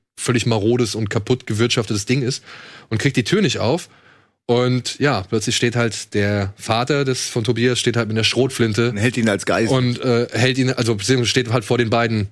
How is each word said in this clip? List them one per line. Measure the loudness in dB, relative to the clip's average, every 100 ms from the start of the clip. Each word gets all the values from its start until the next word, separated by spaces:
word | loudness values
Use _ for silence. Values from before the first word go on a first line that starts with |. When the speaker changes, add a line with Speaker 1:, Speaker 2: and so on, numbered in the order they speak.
| _ -10
Speaker 1:
völlig | -2 0 2
marodes | 0 2 2 0 -2
und | -2
kaputt | -2 0 -2 -2
gewirtschaftetes | -2 0 0 -2 -4 -2
Ding | -2
ist | -2 -6 -12 -20 -20 -20 -8
und | -2
kriegt | 0 0
die |
Tür | 0 2
nicht | 2 0
auf. | 0 0 -4 -20 _ _ _ _ 0
Und | 2 2 0 -2 -2
ja, | 0 0
plötzlich | -2 -2 0 0
steht | 0 2
halt | -2 -2 -6
der | -2 0 0 -2 -6
Vater | -2 -2 0 0 0
des, | -2 -2
von | -4 -2
Tobias, | 2 2 2
steht | 0 0
halt | 0
mit | 0
einer | 0
Schrotflinte | 2 0 2 0 2 0
Speaker 2:
Und | 0
hält | -2 2
ihn | 0
als | 0 0
Geisel. | 0 2 2
Speaker 1:
und, | 0 -2
äh, | 0 0 0
hält | 0 0 2
ihn, | 0
also | 0 0 0
beziehungsweise | 0 0 2
steht | 0 0
halt | -2
vor | 0 0
den | 2
beiden, | 2 2 0 -4